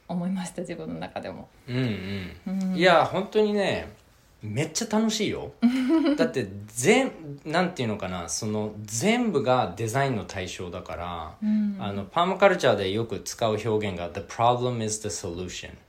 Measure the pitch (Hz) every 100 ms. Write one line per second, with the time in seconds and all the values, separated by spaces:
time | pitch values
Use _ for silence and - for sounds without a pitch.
0 | - 175 175 190 180 - 175 165 160 160
1 | 180 - 95 - - _ - 123 123 98
2 | 92 98 87 78 - 190 190 185 180 165
3 | 135 170 196 214 208 208 185 98 80 -
4 | _ _ _ _ 107 104 151 - 226 214
5 | 226 - 175 85 71 - 240 262 254 320
6 | 285 302 240 202 - - - - 139 247
7 | 254 - 151 139 160 165 175 175 117 104
8 | 92 90 85 - 110 107 107 104 107 113
9 | 180 240 233 143 117 127 107 87 113 127
10 | 139 110 87 95 92 - 90 90 82 80
11 | 87 85 80 - 214 214 208 196 - 101
12 | 98 165 180 185 202 180 143 104 95 104
13 | 117 92 - - 113 107 117 107 104 90
14 | 85 - - - 117 120 123 120 110 107
15 | 104 - 92 85 90 - 80 -